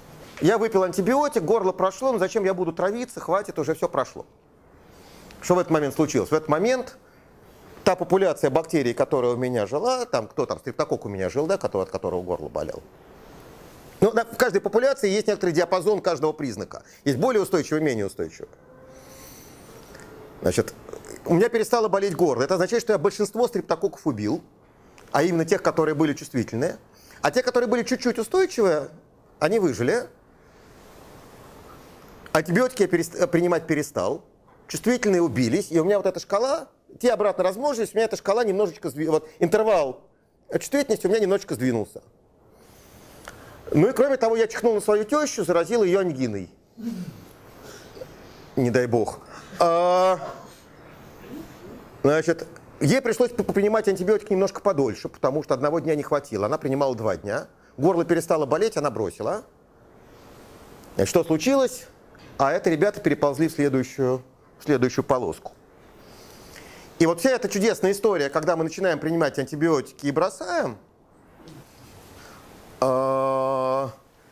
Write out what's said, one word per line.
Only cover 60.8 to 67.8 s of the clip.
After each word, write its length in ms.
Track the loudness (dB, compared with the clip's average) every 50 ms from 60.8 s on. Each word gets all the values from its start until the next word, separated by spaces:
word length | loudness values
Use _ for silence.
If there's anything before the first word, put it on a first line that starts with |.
| -20 -6 -2
Значит, 140 | 0 0 2
что 140 | 2 2 2
случилось? 640 | 2 0 0 2 2 2 4 2 0 -2 -6 -14 -20 -20 -20 -20 -20 -20 -20 -20 -14 -4 0
А 140 | 0 2
это 180 | 2 2 2 0
ребята 300 | 2 2 2 0 0 0
переползли 480 | 0 0 0 2 2 0 2 0 0 0
в 60 | 0
следующую, 680 | 0 0 2 2 0 -2 -2 -4 -2 0 0 0 -2 -6 -12 _ _ _ -20 -20 -8
в 60 | -2
следующую 400 | 0 2 2 2 2 0 -2 0
полоску. 480 | 2 0 0 0 -2 -6 -8 -12 -18 -20 -20 -20 -20 -20 -20 -20 -20 -20 -20 -20 -20 -20 -20 -20 -20 -20 -20 -20 -20 -20 -20 -20 -20 -20 -20 -20 -20 -2 0
И 60 | 2
вот 140 | 2 2 2
вся 120 | 2 2
эта 180 | 2 2 -2 -4
чудесная 420 | -2 0 0 0 0 2